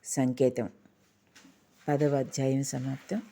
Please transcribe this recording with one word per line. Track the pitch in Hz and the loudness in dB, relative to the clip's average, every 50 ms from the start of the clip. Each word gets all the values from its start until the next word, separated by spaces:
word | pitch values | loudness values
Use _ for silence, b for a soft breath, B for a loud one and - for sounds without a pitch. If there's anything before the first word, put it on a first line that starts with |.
| _ | _
సంకేతం. | - - - 131 127 123 127 135 127 123 - 113 98 - _ _ - _ _ _ _ _ _ _ _ _ - - - _ _ _ _ _ _ - - | -6 -2 0 0 0 2 4 2 2 2 0 -6 -6 -8 _ _ -20 _ _ _ _ _ _ _ _ _ -20 -20 -20 _ _ _ _ _ _ -4 -2
పదవ | 147 139 151 147 143 | 2 2 2 2 2
అధ్యాయం | 139 131 127 - - 135 135 135 135 139 | 2 0 -2 -2 -2 0 2 2 0 0
సమాప్తం. | - - 147 127 135 135 135 - - 185 220 - - | -2 -4 -6 -4 -4 -6 -8 -8 -6 -6 -6 -6 -8